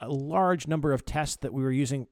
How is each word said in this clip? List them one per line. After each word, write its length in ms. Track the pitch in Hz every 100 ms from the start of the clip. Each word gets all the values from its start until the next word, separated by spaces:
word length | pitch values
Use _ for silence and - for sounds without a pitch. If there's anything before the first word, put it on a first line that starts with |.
a 80 | 113
large 600 | 139 139 180 185 180 151
number 240 | 160 147
of 120 | 135
tests 300 | - 151 147
that 180 | - 135
we 80 | 135
were 120 | 131
using 340 | 131 131 139 120